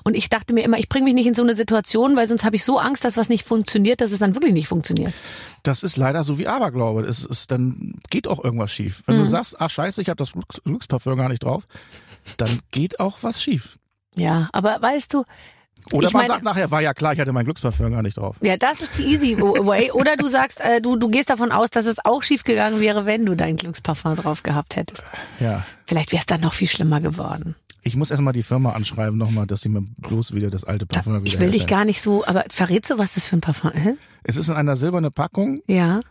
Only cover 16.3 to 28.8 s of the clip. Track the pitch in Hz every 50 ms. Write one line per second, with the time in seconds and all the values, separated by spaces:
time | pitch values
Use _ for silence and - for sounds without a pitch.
16.3 | 240 - 185 214 202 185 190 147 139 151 151 151 135 - 151 156 147 139 147 131
17.3 | 131 127 120 117 160 - - 127 110 - 113 113 117 117 110 107 101 - 104 101
18.3 | 101 - - 208 185 190 - 262 302 - 330 285 - - 277 277 294 302 285 254
19.3 | 226 202 185 202 202 - 202 196 202 196 233 262 - 240 262 285 302 285 294 285
20.3 | 247 269 262 277 - - - - 233 240 226 240 254 233 233 233 214 262 277 -
21.3 | 269 220 240 240 - 196 226 240 - 240 220 226 226 - - - 233 285 269 -
22.3 | 285 269 - - 233 214 208 214 220 214 214 214 208 208 202 202 214 220 226 202
23.3 | 180 165 - 160 160 160 - 175 160 - - - 160 - - 165 156 151 170 151
24.3 | 151 147 - 151 147 147 151 - - - 165 - - - - - - - - -
25.3 | - - 120 117 104 95 95 - - - _ - 170 165 151 - - 175 - -
26.3 | 180 165 165 165 - - 190 170 - - - 160 156 147 160 156 156 175 - -
27.3 | - - 147 170 156 - _ - - _ - 117 113 127 151 - - 139 143 139
28.3 | 127 123 110 - 123 131 131 123 104 113